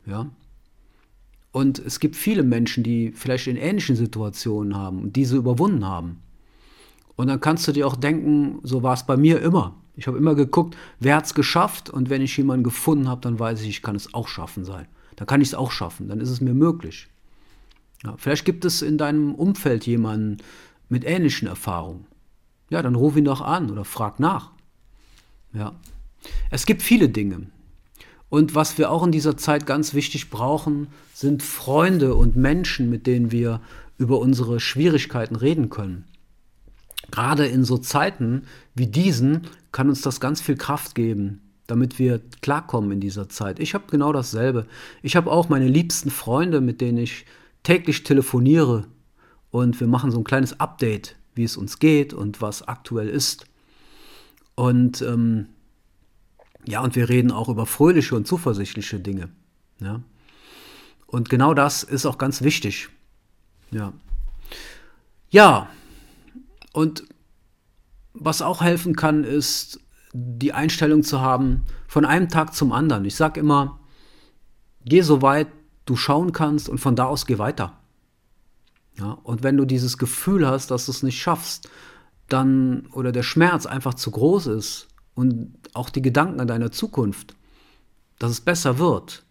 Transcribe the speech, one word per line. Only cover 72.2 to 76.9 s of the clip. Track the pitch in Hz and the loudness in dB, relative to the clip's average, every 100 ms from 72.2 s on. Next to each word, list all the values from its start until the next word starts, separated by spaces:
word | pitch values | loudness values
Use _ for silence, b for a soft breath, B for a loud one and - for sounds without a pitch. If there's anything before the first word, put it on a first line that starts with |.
| 170 | 2
Tag | 165 156 | 0 0
zum | - 139 | 0 0
anderen. | 117 156 110 | 2 2 0
Ich | 98 - | -2 0
sag | 156 156 | 0 2
immer, | 151 143 139 - b b b b b b - _ _ _ | 2 4 2 -8 b b b b b b -20 _ _ _
geh | 120 165 | 4 4
so | 160 143 | 6 6
weit | 139 147 151 - _ _ | 6 4 0 -8 _ _
du | - 123 | -4 -2
schauen | - 143 175 | 2 2 2
kannst | 160 151 147 - | 0 0 0 -2
und | 127 | -2
von | 135 | 0